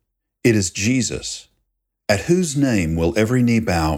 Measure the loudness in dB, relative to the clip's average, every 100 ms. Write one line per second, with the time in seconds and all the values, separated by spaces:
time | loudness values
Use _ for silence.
0 | _ _ _ _ 2 2 0 -2 -2 0
1 | -2 -6 -10 -12 -16 _ _ _ _ _
2 | -2 0 2 0 0 0 0 0 0 0
3 | 0 0 0 2 2 2 0 0 0